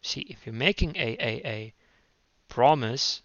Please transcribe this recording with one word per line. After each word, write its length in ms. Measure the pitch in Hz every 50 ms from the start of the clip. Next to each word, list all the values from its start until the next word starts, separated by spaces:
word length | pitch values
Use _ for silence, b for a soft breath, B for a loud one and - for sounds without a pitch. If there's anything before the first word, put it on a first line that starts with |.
See, 200 | - - - 139
if 260 | 135 - 120 - -
you're 60 | - 113
making 440 | 113 127 175 202 - - 160 147
a, 200 | - 147 113 113 -
a, 300 | - 120 110 113 - -
a 260 | 110 107 110 110 - _ _ _ _ _ _ _ _ _ _ _ _ _ _ _
promise 760 | - - 120 139 156 151 123 110 120 139 - - - - _